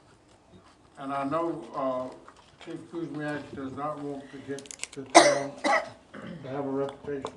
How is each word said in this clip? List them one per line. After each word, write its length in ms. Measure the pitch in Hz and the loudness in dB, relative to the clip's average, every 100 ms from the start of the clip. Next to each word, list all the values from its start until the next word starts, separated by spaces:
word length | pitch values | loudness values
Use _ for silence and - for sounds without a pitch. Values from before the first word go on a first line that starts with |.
| - - - - - - - - - - | -20 -20 -20 -20 -20 -20 -20 -20 -20 -10
And 140 | 139 | -4
I 100 | 139 135 | -2 2
know, 320 | 160 170 156 - | 2 2 -2 -6
uh, 400 | 143 135 127 127 - - - - - 170 | -2 0 0 -4 -10 -18 -20 -20 -18 -12
Chief 100 | 160 160 | -12 -8
Kuzmiak 480 | 170 151 147 151 147 - 143 | -6 -4 -4 -4 -4 -6 -8
does 160 | 135 135 | -6 -4
not 200 | 151 147 | -4 -4
want 240 | 143 135 131 | -4 -6 -8
to 40 | 135 | -12
get 280 | 131 139 - - - | -8 -8 -8 -8 -8
the 120 | 143 127 339 | -8 8 10
town 340 | - 285 277 - 294 320 - - - - - 170 | 10 6 0 0 2 4 2 -12 -18 -14 -10 -10
to 60 | 131 | -6
have 160 | 143 135 | -4 -2
a 40 | |
reputation 600 | 135 139 - 147 139 131 | -2 -2 -4 -6 -4 -4